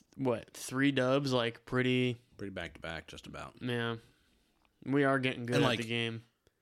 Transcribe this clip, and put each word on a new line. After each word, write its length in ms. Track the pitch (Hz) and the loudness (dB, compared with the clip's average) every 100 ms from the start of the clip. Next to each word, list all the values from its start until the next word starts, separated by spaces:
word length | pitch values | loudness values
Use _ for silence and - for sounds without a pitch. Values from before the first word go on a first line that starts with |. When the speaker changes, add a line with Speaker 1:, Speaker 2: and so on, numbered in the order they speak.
| _ - | _ -2
Speaker 1:
what, 340 | 131 110 - | 0 0 -4
three 380 | - - 131 139 | -12 -6 2 2
dubs, 400 | 131 127 139 139 | 4 4 2 2
like, 320 | 127 117 117 - | 2 0 -4 -4
pretty 520 | 127 127 127 123 120 _ - | 0 2 4 2 -2 _ -12
Speaker 2:
Pretty 160 | 101 | -8
back 220 | 92 82 | -8 -8
to 60 | - | -8
back, 260 | 80 80 - | -8 -8 -10
just 200 | - - | -16 -14
about. 280 | 73 67 - | -12 -14 -8
Speaker 1:
Yeah. 360 | 123 120 117 113 - _ _ _ _ _ _ _ | -4 -2 -2 -4 -10 _ _ _ _ _ _ _
We 200 | - 143 | 0 2
are 140 | 135 135 | 4 2
getting 280 | 131 127 117 | 0 -4 -2
good 100 | 120 | 2
Speaker 2:
And, 80 | |
Speaker 1:
at 40 | 127 | 4
Speaker 2:
like, 100 | 117 | 2
Speaker 1:
the 60 | 113 | -2
game. 360 | 117 117 113 - _ _ _ | -2 -2 -6 -14 _ _ _